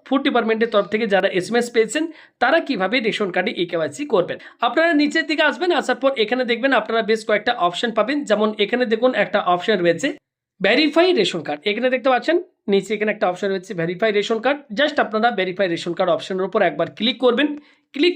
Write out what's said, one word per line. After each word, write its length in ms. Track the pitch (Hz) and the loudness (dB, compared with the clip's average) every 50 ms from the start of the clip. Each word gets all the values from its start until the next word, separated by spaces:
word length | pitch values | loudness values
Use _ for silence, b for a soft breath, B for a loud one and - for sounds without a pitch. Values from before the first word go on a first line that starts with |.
| _ | _
ফুড 140 | - 262 277 294 | -2 0 0 2
ডিপার্টমেন্টের 460 | 285 233 240 214 220 226 220 214 185 214 | 2 0 2 2 0 0 0 0 2 2
তরফ 120 | 202 196 - 214 | 2 0 0 0
থেকে 140 | 214 240 202 196 | -2 0 0 2
যারা 140 | 190 190 190 - 185 | 2 2 2 0 -2
এসএমএস 300 | - - 226 240 233 233 - | -2 0 0 -2 0 0 2
পেয়েছেন 300 | 233 220 220 - 302 330 330 B B B B B B 247 | 0 0 2 0 -4 -4 -4 B B B B B B 0
তারা 160 | 254 320 330 320 | 2 2 2 2
কিভাবে 300 | 294 262 185 190 190 233 269 220 | 0 -2 -2 -2 0 0 0 0
রেশন 220 | 214 - - 208 185 175 | 0 -2 -2 -2 -2 -2
কার্ডে 180 | - 185 208 - - 175 | -2 -2 -2 -2 -4 -4
ইকেওয়াইসি 420 | 170 180 165 160 147 147 - 294 294 226 | -4 -2 -2 -4 -4 -6 -8 -4 0 2
করবেন। 220 | 185 - - 127 - B B B B 233 | 2 2 0 -4 -10 B B B B -4
আপনারা 240 | 240 - 320 330 339 330 294 | -2 2 2 2 4 4 2
নিচের 240 | 294 294 294 320 320 302 | 2 2 0 -2 -2 0
দিকে 120 | 311 294 311 294 | 0 2 2 2
আসবেন, 200 | 233 233 349 349 339 269 | 0 0 0 0 0 0
আসার 180 | 214 - 254 - 269 | 0 -2 -2 0 0
পর 80 | 269 269 247 214 | 0 0 0 0
এখানে 200 | 208 254 254 254 226 | 0 0 0 0 0
দেখবেন 220 | 233 220 247 277 269 220 | -2 0 0 2 2 0
আপনারা 200 | 214 - 226 226 214 196 | 0 0 -2 -2 0 0
বেশ 100 | 220 220 214 - | 0 0 0 0
কয়েকটা 240 | 208 208 208 247 - - 175 | -2 0 0 -2 -2 0 0
অপশন 240 | 175 175 - - 233 - 226 | -2 0 -2 -4 -2 0 0
পাবেন, 180 | 202 233 294 294 285 - | 0 0 -2 -2 -2 0
যেমন 200 | 208 208 214 214 214 - 208 | 0 2 2 0 0 0 -2
এখানে 200 | - 247 247 254 214 220 | 0 0 0 0 0 0
দেখুন 180 | 214 247 254 247 208 202 | 2 2 2 2 0 0
একটা 140 | - - 202 - 175 175 | 0 0 0 0 0 0
অপশন 220 | 175 - - 214 185 175 | 0 0 0 0 2 2
রয়েছে 240 | 170 165 170 - 302 - - _ _ _ _ _ _ _ - | 2 2 2 0 -4 -6 -8 _ _ _ _ _ _ _ -2
ভেরিফাই 480 | 196 190 233 285 311 294 294 330 349 370 349 233 | 0 2 2 4 2 2 4 4 4 4 4 2
রেশন 220 | 185 - - 170 143 | 2 0 -2 -6 -6
কার্ড, 140 | - 147 147 - 208 | -6 -8 -4 -4 -4
এখানে 180 | 208 240 247 254 254 | -2 0 0 0 0
দেখতে 140 | 254 - 269 254 | 0 2 2 0
পাচ্ছেন 240 | 240 247 302 330 359 349 - _ _ _ - 196 | 2 2 0 0 0 0 -4 _ _ _ 0 0
নিচে 180 | 196 196 - 220 | 0 0 0 -4
এখানে 140 | 208 214 214 202 | -2 -2 -2 -2
একটা 120 | 214 214 180 | 0 0 -2
অপশন 180 | 180 180 208 196 190 | -2 -2 -2 -4 -4
রয়েছে 200 | 190 185 - 214 170 | -4 -6 -8 -6 -4
ভেরিফাই 300 | 165 175 185 175 226 220 202 208 | -4 -4 -2 0 0 0 2 0
রেশন 200 | 202 - 226 220 220 | 0 0 -2 0 0
কার্ড। 140 | 262 285 294 - - 208 185 | 0 -2 -2 -4 -6 -2 0
Just 180 | 285 302 294 - 226 | 0 0 2 0 -2
আপনারা 240 | 202 214 214 214 208 208 190 | 0 0 0 0 0 0 0
ভেরিফাই 300 | 190 185 180 185 196 180 170 | -2 -2 -2 -2 -2 -2 -2
রেশন 180 | 160 - 175 170 | -2 -4 -4 -4
কার্ড 140 | 170 190 175 160 | -2 0 2 0
অপশনের 280 | 156 - - 196 185 185 190 | 0 -2 -4 -4 -4 -2 -2
উপর 120 | 185 214 196 170 | 0 2 2 2
একবার 200 | 151 151 165 - - - | 0 -2 -4 -4 -4 -4
ক্লিক 200 | 214 240 - - 269 | -2 -2 -2 2 2
করবেন। 240 | 254 240 233 294 294 294 - B B B B B B B | 2 2 2 2 0 -2 -6 B B B B B B B
ক্লিক 200 | 269 302 349 349 | 0 2 2 2